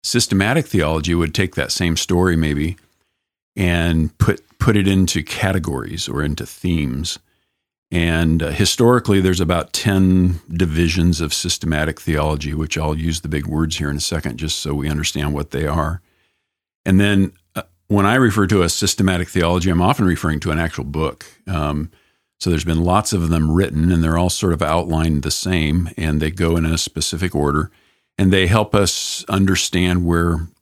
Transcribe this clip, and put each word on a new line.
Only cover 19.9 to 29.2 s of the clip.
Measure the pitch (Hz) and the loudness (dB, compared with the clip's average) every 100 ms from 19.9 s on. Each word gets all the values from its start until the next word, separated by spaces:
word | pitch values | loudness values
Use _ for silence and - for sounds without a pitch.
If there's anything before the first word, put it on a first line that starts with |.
| 139 | 2
referring | 98 85 78 76 | 0 0 -2 -2
to | 87 | -2
an | 80 | -2
actual | 82 - | -2 -4
book. | 67 76 78 73 - _ - | -6 -4 -4 -6 -20 _ -6
Um, | 82 76 73 85 _ _ _ _ _ | -4 -2 -4 -6 _ _ _ _ _
so | 90 | -2
there's | 80 | -2
been | 85 80 | 0 0
lots | 85 95 - | 2 2 2
of | 98 82 | -2 0
them | 82 78 | 2 2
written, | 82 95 76 82 | 2 0 0 2
and | 87 | 2
they're | 82 82 | 2 2
all | 90 | 0
sort | - 95 | 0 -2
of | 82 | 0
outlined | 78 82 87 80 82 73 | 0 0 0 0 0 0
the | 71 | -2
same, | - 92 90 78 82 85 - | -4 -2 0 0 0 -2 -4
and | 80 76 | -2 0
they | 78 | -2
go | 90 82 85 | 0 0 2
in | 80 | 0
a | 80 | -2
specific | - - 82 80 90 | -4 -6 -6 -2 -2
order, | 76 73 73 - _ _ _ _ - | 0 0 0 -2 _ _ _ _ 0
and | 95 | 4
they | 95 90 | 4 4
help | 110 107 | 2 4
us | 104 92 - - - | 2 2 -2 -8 -10